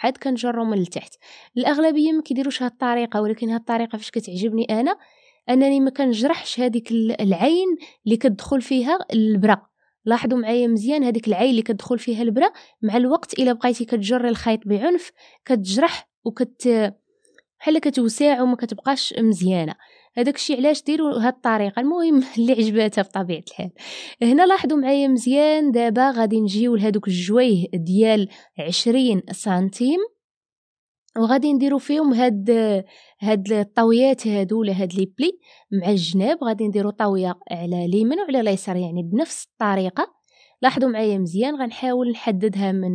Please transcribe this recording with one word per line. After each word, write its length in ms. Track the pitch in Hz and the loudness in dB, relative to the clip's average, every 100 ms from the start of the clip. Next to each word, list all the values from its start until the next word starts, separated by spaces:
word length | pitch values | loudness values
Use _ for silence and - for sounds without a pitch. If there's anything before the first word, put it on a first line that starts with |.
عاد 140 | 262 262 | -4 -4
كنجرو 480 | 269 240 247 233 226 | -4 -4 -4 -4 -2
من 120 | 208 | -2
التحت. 360 | 170 - - - - - - 240 | -2 -6 -14 -18 -20 -20 -8 -4
الأغلبية 540 | 269 294 320 302 311 | 0 2 2 2 0
ما 100 | 320 | 0
كيديروش 420 | 302 254 277 - | -2 -4 -4 -4
هاد 80 | 247 | -6
الطريقة، 500 | - 247 240 233 214 | -4 -2 -2 -2 -2
ولكن 280 | 214 220 226 | -2 -2 -4
هاد 100 | 226 | -4
الطريقة 380 | 226 233 233 214 | -2 -4 -4 -8
فاش 140 | - | -8
كتعجبني 540 | 226 208 180 220 220 - | -8 -6 -4 -2 -2 -2
أنا 320 | 220 277 403 _ _ _ _ - | 0 -2 -4 _ _ _ _ 0
أنني 300 | 254 277 277 | 4 4 4
ما 100 | 269 | 2
كنجرحش 680 | 262 262 220 269 - - - | 0 0 2 0 -2 -6 -2
هذيك 320 | 247 226 226 | -2 -2 -2
ال-، 300 | 226 220 - | 0 0 0
العين 560 | 202 175 254 339 370 320 - _ 214 | 0 2 2 2 0 -2 -6 _ -2
اللي 120 | 226 | 2
كتدخل 440 | 262 196 - 277 | 2 -2 -2 -2
فيها 380 | - 262 247 370 - | 0 -2 0 -2 0
البرة. 600 | 226 220 208 214 196 - _ _ _ 214 | 0 2 4 4 2 -2 _ _ _ -2
لاحظوا 320 | 233 226 247 | 0 0 -2
معايا 300 | 220 240 240 | 0 0 2
مزيان، 360 | 220 226 302 | 0 0 0
هذيك 240 | 247 226 220 | 0 0 -2
العين 220 | 185 254 | 0 2
اللي 120 | 233 | 2
كتدخل 380 | 220 208 - 240 | 0 -4 -4 -4
فيها 220 | - 220 | -2 -2
البرة 320 | 233 226 381 - - _ | -2 2 0 -2 -16 _
مع 160 | 214 226 | -2 0
الوقت 360 | 254 330 - | 2 0 -2
إلا 200 | - 247 | -2 0
بقيتي 320 | 233 247 233 226 | 2 0 -2 -2
كتجري 440 | 233 196 247 240 | -4 -2 0 0
الخيط 300 | 226 233 220 208 | -2 -2 -2 -2
بعنف 460 | 202 294 359 - - - _ - | 0 0 0 -4 -18 -20 _ -2
كتجرح 640 | 240 190 202 330 - - _ 226 | -2 0 0 0 -2 -14 _ -8
وكت-، 680 | 226 240 - 247 226 202 202 _ _ _ _ _ _ | -4 -6 -2 0 2 0 -4 _ _ _ _ _ _
بحال 200 | - 311 | 0 0
كتوسع 600 | 294 254 226 - 294 254 | 0 0 0 2 2 2
وما 140 | 254 247 | 0 0
كتبقاش 580 | 233 202 262 269 - - | -4 -6 -4 -2 -4 0
مزيانه. 580 | 220 180 180 180 156 - _ _ _ 240 | 2 2 2 0 -2 -8 _ _ _ -4
هذاك 180 | 247 285 | -2 -2
الشيء 220 | - 254 | -2 0
علاش 260 | 285 294 | 2 0
ديروا 360 | - 320 302 240 | -2 -2 0 0
هاد 140 | 240 | 0
الطريقه. 460 | 254 240 220 202 226 | 0 -2 0 -2 -2
المهم 440 | 277 349 330 277 262 | -2 0 2 2 2
<laughs> 100 | 226 | 0
اللي 160 | 233 | 2
عجباتها 480 | 233 220 214 214 208 | 2 2 2 0 0
بطبيعه 420 | 190 196 180 160 - | -4 -4 -6 -8 -10
الحال. 240 | - 180 - - - - - | -14 -14 -14 -18 -16 -18 -2
هنا 240 | 233 277 370 | 2 4 6
لاحظوا 320 | 381 254 302 | 4 2 0
معايا 300 | 262 277 277 | 2 2 2
مزيان، 640 | 247 247 277 302 311 294 | 2 2 2 4 2 2
دابا 400 | 233 233 226 269 | 2 2 2 2
غادي 300 | 233 220 220 | 2 0 2
نجيو 340 | 208 208 240 226 | 0 0 2 2
لهادوك 320 | 214 208 208 | 2 0 -2
الجويه 580 | 180 180 233 247 190 170 | -2 0 2 4 2 0
ديال 560 | 185 165 190 220 214 190 - - - | -4 0 2 4 2 0 -8 -18 -10
عشرين 600 | 156 180 233 262 254 190 - | -6 -2 0 2 2 0 -4
سنتيم 680 | 185 214 180 190 - 247 359 440 _ _ _ _ _ _ _ _ _ _ 226 | -8 -2 -2 -2 -2 0 0 -4 _ _ _ _ _ _ _ _ _ _ -2
وغادي 340 | 226 262 294 | 2 2 2
نديرو 240 | 269 277 277 | 2 2 0
فيهم 360 | - 294 302 | 0 0 2
هاد، 360 | 233 247 202 202 226 220 196 190 - _ _ | 2 2 2 0 2 2 0 -4 -16 _ _
هاد 320 | 208 214 196 | -2 -2 0
الطويات 760 | 214 208 - 226 233 269 262 220 | -2 -2 2 4 4 4 2 -2
هادو 320 | 202 190 220 | -2 -2 -2
ولا 220 | 208 190 | -2 -2
هاد 120 | 185 | -4
لي 120 | 185 190 | -2 -4
بلي 260 | - 330 359 _ _ _ | -2 -4 -4 _ _ _
مع 180 | 196 175 | -4 0
الجناب. 540 | 196 170 190 220 339 | 0 0 0 0 0
غادي 240 | 233 214 208 | -2 -2 -2
نديرو 220 | 202 208 | -2 -2
طويه 500 | 208 208 190 185 180 - | -2 0 0 -2 -6 -10
على 340 | 175 175 175 175 | -8 -4 -4 0
اليمين 340 | 202 226 339 | 2 2 0
وعلى 200 | 359 262 | -2 0
اليسار، 360 | 220 196 - 180 | 0 -2 -4 -4
يعني 280 | 175 175 | -4 -6
بنفس 440 | 170 214 330 - - | -4 -4 -4 -8 -14
الطريقه. 640 | - 208 196 185 - - _ _ _ _ _ | -4 -2 0 -2 -4 -8 _ _ _ _ _
لاحظوا 280 | 254 269 262 | -2 0 0
معايا 280 | 220 214 196 | 0 -2 0
مزيان، 380 | 175 185 262 294 | -2 -2 -2 -4
غنحاول 560 | 240 - 254 247 247 | -6 -6 -2 0 -2
نحددها 600 | 226 233 190 214 196 196 | -2 -4 -2 -2 -2 -2
من، 200 | 190 185 | -2 -2